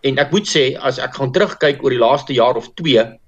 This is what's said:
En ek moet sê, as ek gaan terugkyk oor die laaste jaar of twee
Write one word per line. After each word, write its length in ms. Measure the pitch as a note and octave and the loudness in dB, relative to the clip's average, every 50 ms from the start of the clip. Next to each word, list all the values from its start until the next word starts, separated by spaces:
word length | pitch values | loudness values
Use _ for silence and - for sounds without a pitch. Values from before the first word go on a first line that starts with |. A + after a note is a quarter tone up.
| - | 0
En 140 | C#3 C3 | 0 0
ek 140 | C3+ D3 C#3 | 0 0 2
moet 160 | D3+ G#3+ G#3 | 0 -2 0
sê, 300 | - - D#3 C3 C3 C#3 - | 0 0 0 0 0 -2 -2
as 200 | - C3+ B2+ B2+ | -4 -4 -4 -4
ek 160 | B2 B2+ - | -8 -10 -6
gaan 160 | - C3+ B2 | -6 -6 -2
terugkyk 520 | B2 F#3 G#3 F#3+ - - D#3+ D3 C#3 C#3 - | 0 0 0 0 0 0 0 0 0 0 -2
oor 60 | C#3 | -2
die 100 | B2+ A#2+ | 2 2
laaste 340 | A#2 A#2 C#3 C#3+ - - C3+ | 2 2 2 0 -2 -4 0
jaar 220 | A#2+ A2+ B2 B2 | 2 2 2 0
of 180 | A2+ - - - | -2 -6 -10 -12
twee 220 | - E3+ D#3+ B2+ A2 A2+ A#2 - _ _ | -6 -2 2 2 2 2 0 -6 _ _